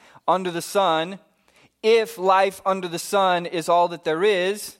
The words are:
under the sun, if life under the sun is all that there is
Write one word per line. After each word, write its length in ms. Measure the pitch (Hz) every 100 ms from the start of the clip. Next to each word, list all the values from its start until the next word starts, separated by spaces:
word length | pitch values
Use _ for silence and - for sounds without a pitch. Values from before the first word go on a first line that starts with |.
| _ - -
under 220 | 180 185
the 100 | 170
sun, 580 | - 202 185 160 170 196 _ _ _ _ _ _
if 360 | 220 226 220 202
life 420 | 190 190 196 190 196
under 200 | 190 180
the 120 | 170
sun 480 | - 202 190 175 175
is 240 | 175 156
all 180 | 175 175
that 160 | 170
there 180 | 170 160
is 540 | 208 190 185 208 -